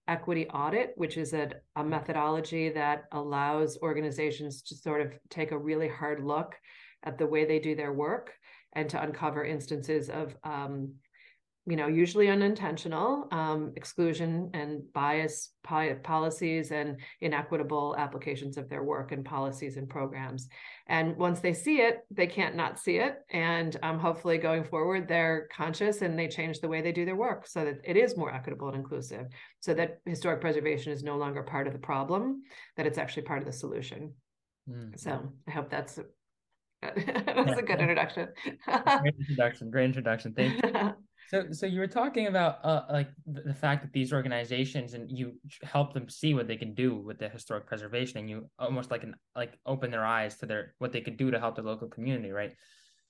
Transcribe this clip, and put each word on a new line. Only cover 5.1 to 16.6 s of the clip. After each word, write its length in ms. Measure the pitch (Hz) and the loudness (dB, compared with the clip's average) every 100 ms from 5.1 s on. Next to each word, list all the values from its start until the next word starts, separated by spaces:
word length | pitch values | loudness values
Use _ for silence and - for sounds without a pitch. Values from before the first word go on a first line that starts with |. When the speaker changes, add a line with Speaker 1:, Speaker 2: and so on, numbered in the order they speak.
| - _ | -4 _
Speaker 1:
take 220 | 165 156 | -4 -2
a 60 | 147 | -2
really 300 | 151 156 156 | 0 2 0
hard 360 | - 151 147 | -2 -2 -2
look 320 | 139 151 170 - - - - - | 0 0 -2 -10 -20 -20 -20 -10
at 140 | - 127 | -8 0
the 80 | 151 | 2
way 180 | 151 | 4
they 160 | 156 156 | 4 4
do 160 | 156 151 | 2 0
their 160 | 143 | 0
work 400 | 139 151 226 - - - - _ | 0 0 0 -4 -18 -20 -20 _
and 180 | 156 151 | -4 -2
to 100 | - | -2
uncover 440 | 151 156 156 151 | -2 -2 -2 0
instances 680 | 151 151 127 147 131 156 131 | -2 -4 -4 -4 0 0 0
of, 240 | 156 147 - | -4 -6 -6
um, 500 | 156 143 143 139 139 135 _ _ - _ _ _ 180 | -6 -4 -4 -4 -6 -10 _ _ -20 _ _ _ -2
you 80 | 160 | 0
know, 100 | 147 | 4
usually 400 | 160 175 208 202 | 6 6 8 8
unintentional, 1000 | 196 202 214 175 - 170 160 226 285 285 | 8 6 4 -2 -2 -2 0 2 0 -2
um, 400 | 165 156 156 147 - | -2 0 0 -2 -8
exclusion 760 | - - 170 160 165 165 180 | -8 2 2 2 0 0 -2
and 280 | 160 147 147 139 | -4 -4 -6 -4
bias 580 | 143 143 156 156 - - _ | 0 2 2 2 -2 -10 _
po-, 360 | - 156 156 131 | -2 0 2 -2
policies 720 | 165 156 160 156 170 160 | 0 2 2 0 0 0